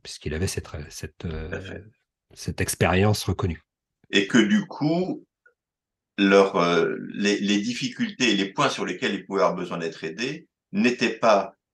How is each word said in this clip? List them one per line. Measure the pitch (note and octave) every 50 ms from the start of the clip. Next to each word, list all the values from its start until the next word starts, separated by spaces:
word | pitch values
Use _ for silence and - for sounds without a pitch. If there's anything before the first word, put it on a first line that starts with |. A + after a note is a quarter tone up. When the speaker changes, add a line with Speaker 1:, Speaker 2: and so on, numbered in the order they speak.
Speaker 1:
puisqu'il | - - - - - - D2+
avait | D#2+ F#2+
cette, | F#2+ - - - - - D#2 D2 -
cette, | - - - - - _ -
euh, | E2+ D#2 D#2+ D#2 -
Speaker 2:
Tout | -
à | -
fait. | F#2+ - - - - - _ _ _ _ _ _ _ _ -
Speaker 1:
cette | - - - D#2+ -
expérience | F#2 - - - G2+ F2 F2+ F#2 G2+ G#2+ G#2+ - -
reconnue. | - F2 - G2 F2+ D#2+ - _ _ _ _ _ _ _ _ _ _
Speaker 2:
Et | - G2+ G2+
que | G2 C3 A#2
du | G#2+ G2 G#2+ G2+ -
coup, | - - - C#3+ D#3 E3 F3+ F#3 - D4+ - - _ _ _ _ _ _ _ _ _ _ _ _ _ _ _ _ _ _ -
leur, | G2+ G2 G2 G2 F#2+ - -
euh, | F2 F2 F2 F2 E2+ E2 D#2 - - - - -
les, | - G2+ G2+ G2+ -
les | G2+ G2 G2+ G#2
difficultés | G#2 A#2+ A#2+ - C3+ A#2+ - - A#2+ G#2 G2 - B2+ A2+
et | G2+
les | G2 G2 G2
points | - - - -
sur | - - G2
lesquels | F#2 F2+ - - A2 G2+
ils | F#2 -
pouvaient | - G2 F#2+
avoir | F2+ E2+ F2
besoin | F2+ F2+ E2+ F2+ E2+
d'être | E2 E2 - - E2
aidés | D#2+ D#2+ G2 A#2+ C#3 D#3+ F3 - _ _ _ _ _
n'étaient | - G2+ A2+ B2 A#2+ - B2 A2+ - -
pas | B2 A2+ G#2 G2 F#2+ - - _ _ _